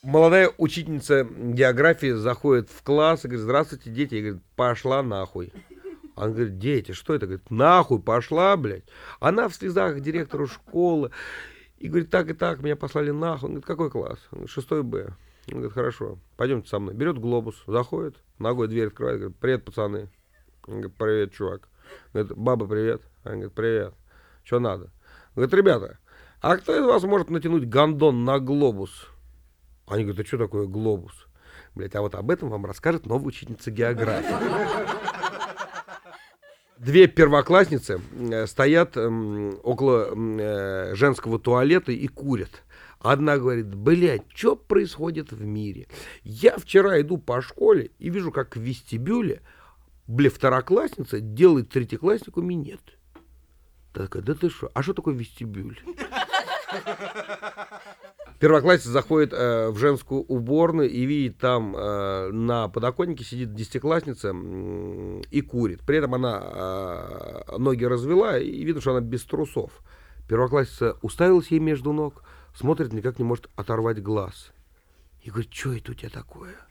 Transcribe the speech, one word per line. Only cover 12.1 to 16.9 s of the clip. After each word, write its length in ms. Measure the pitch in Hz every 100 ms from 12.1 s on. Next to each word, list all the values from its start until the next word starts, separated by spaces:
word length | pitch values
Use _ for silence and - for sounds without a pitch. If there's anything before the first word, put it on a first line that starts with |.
«Так 180 | 185 160
и 60 |
так, 260 | 160 175 156
меня 140 | 147 147
послали 340 | 147 151 147
нахуй». 360 | 147 165 151 131
Он 80 |
говорит: 120 | 147 -
«Какой 220 | 160 160
класс?» 300 | 120 62 - _
Он 60 | -
говорит: 120 | -
«Шестой 320 | - 127 156
Б». 320 | 127 101 98 92 - _ -
Он 80 |
говорит: 180 | 127 120
«Хорошо, 460 | 107 123 - 104 92 _ -
пойдемте 320 | 123 131 -
со 100 | 104
мной». 140 | 101